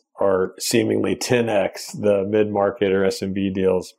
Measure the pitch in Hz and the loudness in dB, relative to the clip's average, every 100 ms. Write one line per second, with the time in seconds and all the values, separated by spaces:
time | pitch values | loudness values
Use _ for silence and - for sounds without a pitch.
0 | _ - 101 92 92 - - 120 110 107 | _ -2 0 2 0 -4 0 0 2 0
1 | 101 95 - 123 117 104 92 - - 151 | 0 -2 0 0 2 0 0 -4 -14 -2
2 | 104 101 98 107 104 104 101 98 101 95 | 2 2 2 0 0 2 0 0 0 2
3 | 95 95 98 98 98 98 92 92 87 | 0 -2 -4 -2 -2 0 0 0 -4